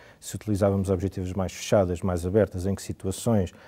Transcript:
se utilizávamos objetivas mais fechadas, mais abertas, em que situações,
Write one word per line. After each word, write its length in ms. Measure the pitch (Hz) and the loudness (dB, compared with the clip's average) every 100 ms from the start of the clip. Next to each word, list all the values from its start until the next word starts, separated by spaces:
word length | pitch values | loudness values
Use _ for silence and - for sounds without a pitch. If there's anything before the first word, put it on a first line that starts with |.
| - - | -20 -20
se 140 | - - | -12 -10
utilizávamos 540 | 107 98 101 98 95 | -4 2 2 2 2
objetivas 440 | 90 95 95 92 | 0 0 -4 -6
mais 180 | 95 90 | -4 -6
fechadas, 500 | - - 110 90 85 | -6 2 4 4 0
mais 240 | 95 87 90 | -2 -2 2
abertas, 400 | 107 95 90 95 | 2 2 0 -4
em 80 | |
que 80 | 98 | -4
situações, 720 | - - 95 - 117 110 87 - | -6 -8 -8 -4 2 2 0 -6